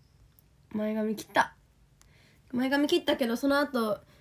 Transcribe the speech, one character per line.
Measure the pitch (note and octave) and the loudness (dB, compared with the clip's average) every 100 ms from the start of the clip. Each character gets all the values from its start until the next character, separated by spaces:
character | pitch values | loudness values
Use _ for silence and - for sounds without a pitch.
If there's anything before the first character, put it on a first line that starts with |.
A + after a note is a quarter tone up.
| _ _ - _ _ _ - | _ _ -20 _ _ _ -10
前 | G#3+ G#3+ A3 | -6 -4 -2
髪 | G#3+ G#3+ | -4 -6
切 | - | -4
っ | |
た。 | D4+ - - _ _ _ _ - - _ _ _ | -2 -2 -6 _ _ _ _ -20 -20 _ _ _
前 | B3 C4 | -4 0
髪 | C#4+ D4 | 2 2
切 | F4 | 2
っ | - | 2
た | D4 | 0
け | A#3 | 0
ど、 | A#3+ | 0
そ | C#4 | 2
の | C#4 | 2
後、 | C#4+ B3+ A3 G3+ - - | 2 0 -2 -4 -8 -20